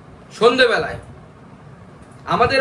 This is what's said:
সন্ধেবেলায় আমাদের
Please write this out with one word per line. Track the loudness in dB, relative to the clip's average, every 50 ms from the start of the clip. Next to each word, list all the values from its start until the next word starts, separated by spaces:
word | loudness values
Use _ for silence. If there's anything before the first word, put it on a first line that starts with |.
| -20 -20 -20 -20 -20 -18 -4
সন্ধেবেলায় | 0 0 2 2 2 2 2 0 -2 -4 -6 -10 -14 -16 -20 -20 -20 -20 -20 -20 -20 -20 -20 -20 -20 -20 -20 -20 -20 -20 -20 -20 -20 -20 -20 -20 -14 -6 -4 0
আমাদের | 0 0 2 2 0